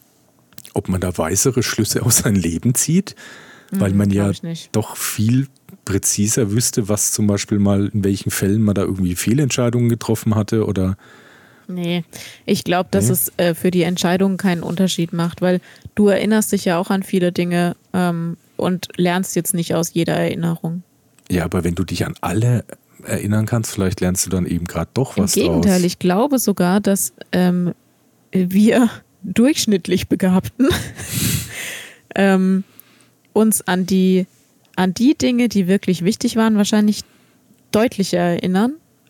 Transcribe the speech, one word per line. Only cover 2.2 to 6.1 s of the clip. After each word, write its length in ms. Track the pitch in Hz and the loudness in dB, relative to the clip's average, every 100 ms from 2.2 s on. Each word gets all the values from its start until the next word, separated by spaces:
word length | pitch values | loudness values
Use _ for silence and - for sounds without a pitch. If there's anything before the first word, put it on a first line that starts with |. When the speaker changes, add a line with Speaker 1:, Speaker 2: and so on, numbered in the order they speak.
| 123 | 2
Speaker 1:
Leben 400 | 98 85 82 123 | 0 0 0 0
zieht, 400 | 123 - 175 - - - - - - - | 0 2 0 0 -10 -20 -20 -20 -20 -8
weil 220 | 98 98 | -2 2
Speaker 2:
Mhm, 40 | 101 | 2
Speaker 1:
man 100 | 101 | 2
Speaker 2:
glaub 160 | 98 101 | 2 0
Speaker 1:
ja 40 | |
Speaker 2:
ich 120 | 95 | -2
nicht. 260 | 170 165 - 110 | -6 -10 -4 -4
Speaker 1:
doch 200 | - - | -4 -6
viel 520 | - - 110 127 135 _ - - | -6 -2 2 2 0 _ -20 -14
präziser 640 | - 95 - | -4 -2 0